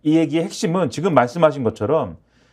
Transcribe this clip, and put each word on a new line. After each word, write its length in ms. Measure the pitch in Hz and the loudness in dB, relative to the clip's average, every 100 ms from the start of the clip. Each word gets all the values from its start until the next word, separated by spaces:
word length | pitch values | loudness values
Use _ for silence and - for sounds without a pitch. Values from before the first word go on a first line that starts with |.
이 140 | 151 160 | 0 2
얘기의 260 | 156 156 | 2 0
핵심은 460 | 180 - 202 180 156 | -4 -4 -2 0 -2
지금 240 | - 180 | -2 0
말씀하신 500 | 143 120 170 156 139 | 2 2 4 2 2
것처럼 540 | 113 - 104 156 110 80 _ _ _ | -4 -2 -2 0 -2 -8 _ _ _